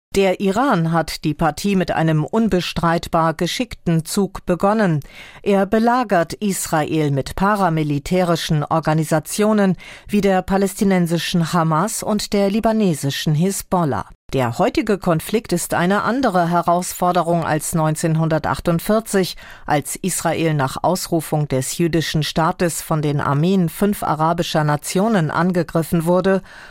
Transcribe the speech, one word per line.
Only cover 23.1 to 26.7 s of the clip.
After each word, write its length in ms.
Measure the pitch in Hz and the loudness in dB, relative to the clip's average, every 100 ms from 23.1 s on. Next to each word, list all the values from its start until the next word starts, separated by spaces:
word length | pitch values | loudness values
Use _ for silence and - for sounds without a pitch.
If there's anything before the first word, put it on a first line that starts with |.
| 143 | 0
Armeen 480 | - 143 170 196 170 | 0 2 2 2 0
fünf 340 | - 202 208 | 0 0 0
arabischer 600 | - 151 160 175 170 165 | -2 0 0 0 -2 0
Nationen 680 | 151 147 - 180 214 214 156 | 0 -2 -2 -2 0 2 0
angegriffen 760 | - 175 180 165 165 156 170 165 | 0 0 0 0 -2 0 0 2
wurde, 360 | 180 190 190 - - - | 2 2 0 -2 -16 -20